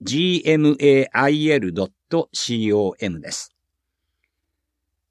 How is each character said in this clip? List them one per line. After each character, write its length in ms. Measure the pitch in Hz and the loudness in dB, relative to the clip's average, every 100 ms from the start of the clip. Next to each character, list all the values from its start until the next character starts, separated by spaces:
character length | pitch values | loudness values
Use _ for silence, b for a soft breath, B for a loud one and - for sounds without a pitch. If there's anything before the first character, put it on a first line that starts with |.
ジ 400 | 95 139 180 175 | -6 -2 0 0
ー 60 | 156 | 0
エ 80 | 156 | 2
ム 180 | 151 143 | 2 4
エ 220 | 143 135 | 4 4
ー 40 | 131 | 2
ア 160 | 120 139 | 0 2
イ 200 | 151 151 | 2 2
エ 120 | 143 | 0
ル 120 | 95 | 0
ド 120 | 85 | -4
ッ 60 | 95 _ - | -6 _ -6
ト 200 | 165 - | -4 -4
シ 260 | - - 117 | -8 -6 -2
ー 160 | 107 104 | 0 2
オ 180 | 95 | 0
ー 100 | - | -4
エ 40 | 101 | -8
ム 120 | 80 | -8
で 100 | 73 | -10
す。 240 | - - _ _ _ _ _ _ _ _ _ _ _ _ _ _ _ _ | -14 -14 _ _ _ _ _ _ _ _ _ _ _ _ _ _ _ _